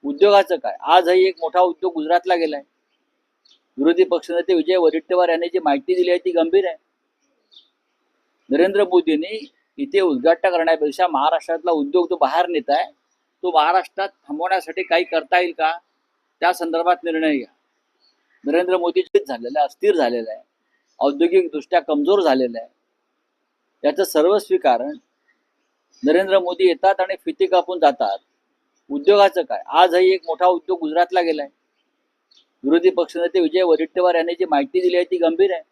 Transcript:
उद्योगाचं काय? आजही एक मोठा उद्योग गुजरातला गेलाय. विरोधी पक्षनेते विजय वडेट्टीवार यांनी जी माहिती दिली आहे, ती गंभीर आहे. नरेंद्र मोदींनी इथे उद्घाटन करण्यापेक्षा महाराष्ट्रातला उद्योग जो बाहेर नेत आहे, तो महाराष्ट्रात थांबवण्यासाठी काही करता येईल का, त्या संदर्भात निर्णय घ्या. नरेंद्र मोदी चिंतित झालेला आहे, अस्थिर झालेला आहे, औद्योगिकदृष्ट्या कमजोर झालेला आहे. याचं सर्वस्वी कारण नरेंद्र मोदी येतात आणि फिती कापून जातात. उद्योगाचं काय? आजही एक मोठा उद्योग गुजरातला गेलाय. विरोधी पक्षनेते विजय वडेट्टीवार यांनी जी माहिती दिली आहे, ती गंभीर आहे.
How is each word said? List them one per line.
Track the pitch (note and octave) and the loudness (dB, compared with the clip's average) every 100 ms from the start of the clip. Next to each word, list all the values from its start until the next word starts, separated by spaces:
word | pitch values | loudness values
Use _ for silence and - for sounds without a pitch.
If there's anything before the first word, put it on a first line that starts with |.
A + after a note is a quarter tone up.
| C#4 | -8
उद्योगाचं | C#4+ G3+ G3+ D4 E3 | 2 4 4 2 -2
काय? | A2 - | -6 -8
आजही | C#3 F3 F3 F#3 F#3+ | 2 4 4 4 2
एक | F3+ | 0
मोठा | D#3+ F3+ | -4 2
उद्योग | F3+ E3+ F#3 | 0 0 -6
गुजरातला | E3 D3+ F3 F#3 F3+ | -6 -2 -2 0 -2
गेलाय. | D#3+ C#3+ C#3 _ _ _ _ _ _ _ _ _ _ - | -2 -6 -12 _ _ _ _ _ _ _ _ _ _ -2
विरोधी | D3 E3+ | 0 2
पक्षनेते | F#3 E3+ - E3+ E3+ | 2 0 -4 -4 0
विजय | F3+ D#3 F#3 | 0 2 2
वडेट्टीवार | E3 D#3 - F3+ F3 | 2 0 -4 0 0
यांनी | E3 E3+ | 0 -2
जी | F3+ | -2
माहिती | D#3 C#3 C3+ F3+ | -2 -2 -2 -2
दिली | F3+ | 0
आहे, | F3+ | 0
ती | F#3 | 0
गंभीर | E3+ E3 F#3+ F#3 | -2 2 0 0
आहे. | D#3+ _ _ _ _ _ _ _ - _ _ _ _ _ _ _ _ _ | -8 _ _ _ _ _ _ _ -20 _ _ _ _ _ _ _ _ _
नरेंद्र | C#3 F#4 G3 | 2 2 2
मोदींनी | G3 F3+ D#3+ D#3 F3 A3 - _ _ - | 2 2 2 -2 -4 -10 -14 _ _ -12
इथे | C#3 G3 | -4 0
उद्घाटन | F#3 C3 C#3+ E3 F#3+ | 0 2 2 2 0
करण्यापेक्षा | F3 E3 D#3+ D3+ - F3+ | 0 0 0 -2 -2 -2
महाराष्ट्रातला | D3 D3+ D#3+ - E3 F3 | 0 0 -2 -4 -6 -2
उद्योग | D#3+ C#3+ E3+ E3+ | -2 0 0 0
जो | F3 | 0
बाहेर | C3+ D#3 F3 | 0 0 -2
नेत | E3 C#3 | -4 -2
आहे, | D3 - _ _ _ _ _ | -2 -2 _ _ _ _ _
तो | F3+ | -2
महाराष्ट्रात | D#3+ D3+ F3+ E3+ - G3 | 0 2 0 -2 -8 -8
थांबवण्यासाठी | _ _ D3 F3+ F#3+ D#3+ E3 | _ _ -8 -4 -4 -4 -10
काही | F#3 E3+ | -2 -2
करता | F3+ E3 D#3 F3+ | 0 -4 0 0
येईल | F3+ D#3+ | 0 -2
का, | D#3 E3+ _ _ _ _ _ _ | -4 -4 _ _ _ _ _ _
त्या | E3+ | -2
संदर्भात | F3+ E3 E3 F3 F3 | -2 -4 -2 0 0
निर्णय | E3+ D#3+ D#3+ C#3+ | -2 -2 -2 -2
घ्या. | A#2 _ _ _ _ _ _ _ _ _ - | -6 _ _ _ _ _ _ _ _ _ -2
नरेंद्र | D#3+ F3+ F#3 | -2 0 -2
मोदी | E3+ F3 | -2 -2
चिंतित | F3+ G3+ C#3 | -2 -4 -4
झालेला | A#2+ A#2+ D3 | -10 -8 -4
आहे, | C#3+ | -4
अस्थिर | _ G3+ F3 | _ -2 0
झालेला | B2+ A#2+ A2+ | 0 -2 -8
आहे, | A2 _ _ _ _ _ _ | -14 _ _ _ _ _ _
औद्योगिकदृष्ट्या | C#3 C#3+ E3+ F#3 F3 D3+ - F3 | -4 0 2 2 0 -8 -2 -2
कमजोर | - D3 D3 G3+ | -2 -2 0 0
झालेला | E3 C3 B2+ A#2 | 2 0 -2 -6
आहे. | A#2 _ _ _ _ _ _ _ _ _ _ _ C#3 | -16 _ _ _ _ _ _ _ _ _ _ _ -4
याचं | C#3 | -2
सर्वस्वी | F#3+ D#3 E3 G#3 - F#3 | -2 2 2 2 0 -2
कारण | D3 A#2 C3+ D3+ _ _ _ _ _ _ _ _ _ _ | 0 0 -2 -10 _ _ _ _ _ _ _ _ _ _
नरेंद्र | C3+ E3+ F#3+ F#3+ | 0 2 2 0
मोदी | F3+ F3+ F#3 | 0 0 0
येतात | D#3+ F#3+ F#3+ | 2 0 0
आणि | F#3 F#3+ - | -4 -4 -8
फिती | D3+ F#3 | -4 0
कापून | F3+ E3+ F3+ | 0 0 0
जातात. | D#3 C3+ G#2+ G2 _ _ _ _ _ _ _ | 0 2 -4 -6 _ _ _ _ _ _ _
उद्योगाचं | C#3+ C#3+ G3+ G3 F#3 | -4 2 4 4 2
काय? | D3 G#2 - | -6 -8 -4
आजही | D3+ F3+ E3+ F#3 | 2 2 4 2
एक | F#3+ - | 0 -4
मोठा | D#3+ F3+ | 0 0
उद्योग | F3+ - F3+ | 0 -4 -6
गुजरातला | D#3 D#3 F3 F#3 | -2 -2 0 0
गेलाय. | E3+ D#3 C#3 _ _ _ _ _ _ _ _ _ _ _ | -2 -4 -6 _ _ _ _ _ _ _ _ _ _ _
विरोधी | C3 E3 F3+ | 0 2 2
पक्षनेते | F3+ E3 E3+ E3+ F#3+ | 0 -4 -4 -2 0
विजय | E3 F3 | 0 0
वडेट्टीवार | F#3 D#3 D#3+ - F3+ E3+ | 2 0 0 -2 0 0
यांनी | E3+ | -2
जी | E3+ F3+ | -4 -2
माहिती | D3 C#3 F3+ | -2 -2 -2
दिली | F3+ F3+ | 0 -2
आहे, | F3 | -2
ती | F3+ | -2
गंभीर | E3 E3 G3 | -2 0 0
आहे. | E3+ - | -2 -8